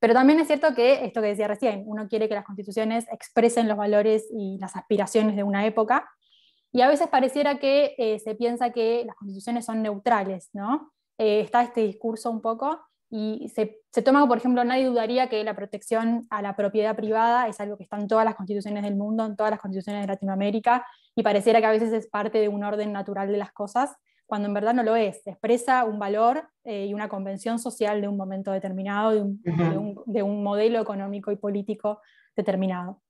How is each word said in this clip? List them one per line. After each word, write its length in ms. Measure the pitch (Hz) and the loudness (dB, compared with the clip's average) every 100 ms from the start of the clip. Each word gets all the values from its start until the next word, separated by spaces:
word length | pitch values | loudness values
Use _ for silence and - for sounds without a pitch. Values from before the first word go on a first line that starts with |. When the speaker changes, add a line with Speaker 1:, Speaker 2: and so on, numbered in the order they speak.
Speaker 1:
Pero 120 | 226 | 6
también 260 | 233 262 311 | 8 8 6
es 100 | 302 | 6
cierto 260 | 294 311 | 4 2
que, 320 | 247 233 269 233 | 4 4 4 2
esto 160 | 233 | -2
que 60 | 214 | -2
decía 200 | 202 208 | 0 -2
recién, 360 | 208 254 202 214 | 0 0 -2 -6
uno 220 | 214 208 | -10 -4
quiere 200 | 220 220 | -2 0
que 60 | |
las 100 | 208 | -2
constituciones 600 | 202 196 202 196 220 226 233 | -8 -14 -8 -4 -2 -2 -4
expresen 580 | 226 - - 233 233 226 | -12 -4 2 4 4 0
los 100 | 208 | 0
valores 480 | 208 208 214 220 214 | 2 4 4 2 0
y 280 | 226 196 190 | -8 -8 -8
las 160 | 190 190 | -10 -12
aspiraciones 580 | - 202 196 226 214 | -2 0 2 2 2
de 80 | 202 | 0
una 220 | 202 196 | -2 0
época, 420 | 214 220 220 254 - _ _ _ _ _ _ | 0 0 2 2 0 _ _ _ _ _ _
y 120 | 247 | 2
a 60 | 254 | 4
veces 200 | 294 339 | 4 4
pareciera 500 | 277 254 277 285 285 | 2 2 2 0 0
que, 360 | 277 277 285 - | 2 4 2 0
eh, 220 | 233 214 | -2 -2
se 160 | 214 | -4
piensa 340 | 220 240 240 240 | -4 -2 0 -4
que 360 | 240 226 233 233 | 0 0 0 -4
las 100 | - | -10
constituciones 480 | 202 196 214 240 | -14 -12 -6 -6
son 160 | 226 220 | -4 -4
neutrales, 680 | 220 202 220 226 190 185 - | -4 -2 2 2 0 -6 -10
¿no? 400 | 202 202 285 294 _ _ _ | -10 -2 -2 -4 _ _ _
Eh, 240 | 220 208 | 2 2
está 220 | 214 240 | 2 2
este 180 | 240 240 | 2 0
discurso 480 | 214 196 233 220 240 | -2 -2 -6 -4 -4
un 120 | 226 | -4
poco, 380 | 226 226 269 320 - _ _ | -4 -4 -4 -6 -10 _ _
y 400 | 226 214 214 - | -6 -4 -6 -8
se, 260 | - 214 - _ | -4 -4 -4 _
se 100 | - | 0
toma, 240 | 233 277 285 | 4 6 6
por 100 | 240 | 4
ejemplo, 260 | 254 247 | 2 2
nadie 200 | 240 262 | 2 2
dudaría 440 | 262 240 220 247 254 | 2 0 0 0 0
que 140 | 226 | -2
la 120 | 214 | -4
protección 720 | 196 202 202 - 220 226 233 233 | -6 -10 -12 -4 -2 0 -2 -4
a 140 | 214 | -6
la 120 | 202 | -6
propiedad 420 | 196 202 208 214 214 | -2 -2 0 0 0
privada 500 | 214 220 233 240 240 | -2 2 4 2 0
es 120 | - | -4
algo 180 | 208 202 | -10 -10
que 60 | |
está 120 | 190 208 | -10 -8
en 120 | 208 | 0
todas 180 | 220 220 | 2 2
las 80 | |
constituciones 480 | 220 185 202 202 208 | 0 -6 -6 -4 -6
del 140 | 202 202 | -2 -2
mundo, 280 | 208 220 | -2 -2
en 120 | 220 202 | -4 -2
todas 160 | 214 | -2
las 80 | 208 | -2
constituciones 420 | 196 190 185 208 | -6 -8 -6 -6
de 60 | 202 | -4
Latinoamérica, 760 | 196 196 190 202 220 214 247 247 - _ | -4 -4 -2 0 0 2 0 0 -18 _
y 80 | - | -2
pareciera 380 | 220 208 208 226 | 2 2 6 6
que 60 | 220 | 6
a 40 | |
veces 220 | 220 226 | 2 2
es 140 | 220 214 | -2 -4
parte 320 | 208 208 220 | -4 -2 0
de 80 | 208 | 0
un 140 | 208 | 0
orden 280 | 208 208 208 | -4 -4 -4
natural 360 | 202 190 196 196 | -4 -6 -4 -2
de 100 | 208 | -2
las 140 | 202 | -4
cosas, 440 | - 202 240 285 - _ _ _ | -8 -6 -2 -2 -4 _ _ _
cuando 220 | 214 202 | -4 -2
en 60 | |
verdad 180 | 202 208 | 0 0
no 100 | 247 | 2
lo 140 | 220 226 | 2 2
es. 280 | 214 180 - | 2 -2 -14
Expresa 580 | 185 214 240 240 254 | -8 0 0 4 2
un 140 | 240 208 | 2 -2
valor, 500 | 202 208 226 277 320 _ | -2 2 4 2 -4 _
eh, 220 | - 208 202 | -10 -6 -6
y 80 | |
una 160 | 208 208 | -6 -6
convención 480 | 202 196 196 226 233 | -6 -8 -6 -4 -4
social 420 | 240 - 208 208 | -6 -2 -2 0
de 80 | 202 | -2
un 80 | 202 | -4
momento 340 | 190 190 196 | -4 -6 -4
determinado, 600 | 190 190 185 190 202 220 | -4 -4 -6 -4 0 2
de 80 | 214 | 2
un, 220 | 202 202 175 | 0 -4 -4
Speaker 2:
Ujú. 160 | 165 | 0
Speaker 1:
de 160 | 170 160 | 0 0
un, 240 | 208 202 - | -4 -8 -6
de 160 | 214 | -2
un 200 | 202 208 | -2 -2
modelo 380 | 202 202 220 233 | -2 2 2 0
económico 500 | 220 196 196 202 196 | -2 -6 -6 -8 -6
y 60 | 208 | -6
político 640 | 202 202 202 208 208 208 _ _ _ | -4 -4 -4 -4 -4 -6 _ _ _
determinado. 680 | - 196 185 190 180 180 196 _ | -4 -2 0 0 -2 -8 -12 _